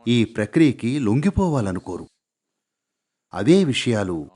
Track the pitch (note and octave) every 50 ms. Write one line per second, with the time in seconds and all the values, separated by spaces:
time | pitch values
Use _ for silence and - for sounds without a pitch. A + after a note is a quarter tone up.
0 | - A#2 B2 A#2+ G#2+ G#2+ - A2 G#2+ - - E3 D#3+ C#3 A2+ - A2+ A#2 C3+ D3+
1 | C3 G2+ G#2+ C#3+ D3+ G3+ - - F#3+ F3 D3 C3 G#2 F#2+ F2+ F2 - F#2 F2+ -
2 | - - _ _ _ _ _ _ _ _ _ _ _ _ _ _ _ _ _ _
3 | _ _ _ _ _ - - F2+ G2+ C3 F3 G3 F#3+ C#3+ A#2 - - B2 A2+ G#2
4 | G2+ F#2 F2 D#2+ C#2+ - -